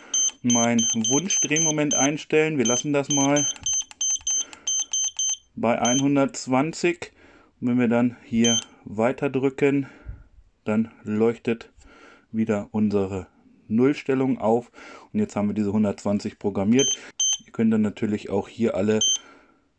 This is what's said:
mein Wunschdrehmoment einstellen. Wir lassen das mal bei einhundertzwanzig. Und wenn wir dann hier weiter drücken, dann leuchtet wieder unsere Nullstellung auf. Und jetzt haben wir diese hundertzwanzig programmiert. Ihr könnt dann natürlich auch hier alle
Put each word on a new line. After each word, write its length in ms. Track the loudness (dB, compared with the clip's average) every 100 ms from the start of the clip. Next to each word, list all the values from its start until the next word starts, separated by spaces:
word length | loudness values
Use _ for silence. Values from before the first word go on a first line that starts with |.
| -4 -2 0 0
mein 360 | 0 2 2 2 0 -2 0
Wunschdrehmoment 840 | 0 0 0 0 0 0 0 0
einstellen. 640 | 2 0 -2 0 0 2 0
Wir 80 |
lassen 300 | 0 0 0
das 160 | -2 0
mal 340 | 0 2 2 0 -4 -2 -2 -4 -6 -4 -4 -4 -6 -6 -10 -6 -4 -4 -4 -4 -4 -4 -6 _
bei 240 | -4 -2 0
einhundertzwanzig. 1300 | 0 0 2 2 0 -4 -2 0 0 -2 -2 -2 -8 _ -20 -20 _ -6
Und 80 | -2
wenn 100 | 2
wir 100 | 2
dann 280 | 4 2 -2
hier 320 | -4 2 2 2 -4 -16 -10
weiter 420 | -2 0 0 -2
drücken, 580 | 0 0 2 2 2 -2 -10 -16 -16 -18 -20 -20 _
dann 280 | -2 0 -2 -6
leuchtet 680 | -4 0 2 0 -2 -4 -6 _ -20 -20 -20 -20 _
wieder 380 | -2 0 -2 -2
unsere 560 | 0 2 2 0 -4 -8 _ _ _ -2
Nullstellung 720 | 2 2 2 -2 0 0 0
auf. 340 | 2 2 0 -16 -20 -20 -6
Und 80 | -2
jetzt 160 | -2 0
haben 120 | -2
wir 60 |
diese 200 | 0 0
hundertzwanzig 640 | 2 0 0 -2 -2 -4 -6
programmiert. 500 | -4 0 2 4 4 0 -8 -2 -2 -2
Ihr 80 | -6
könnt 180 | 0 2
dann 120 | 2
natürlich 480 | 0 -2 -2 -4 -2
auch 180 | -4 -4
hier 280 | -2 -2 0
alle 240 | 2 2 2 0 -4 -20 _ _ _